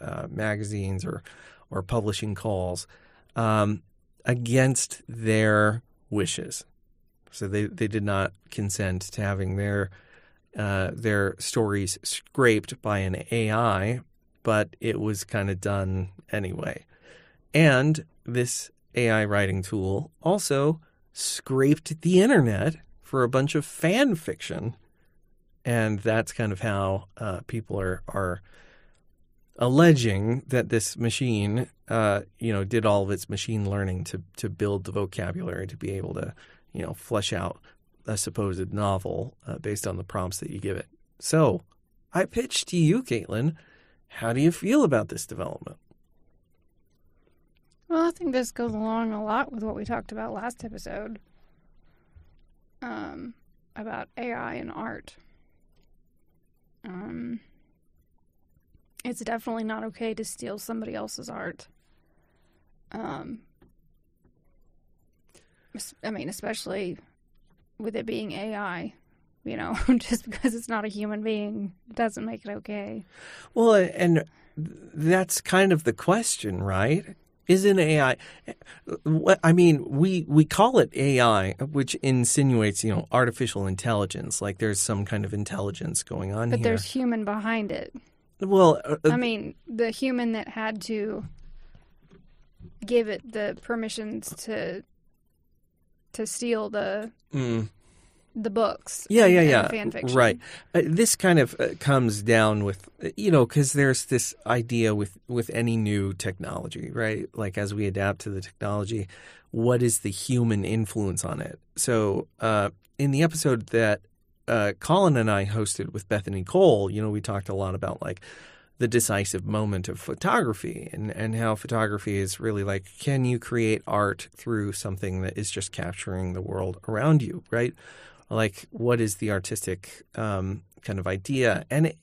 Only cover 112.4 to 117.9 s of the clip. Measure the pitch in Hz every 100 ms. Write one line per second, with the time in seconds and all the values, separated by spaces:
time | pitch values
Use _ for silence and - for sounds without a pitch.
112.4 | 113 107 98 - _ - 143 135 165 160
113.4 | 143 120 - 113 107 104 _ _ _ _
114.4 | - 113 104 - - 180 185 127 110 101
115.4 | 101 110 104 - 107 104 - 104 101 98
116.4 | 90 185 185 107 98 104 107 104 - 98
117.4 | 95 98 95 92 -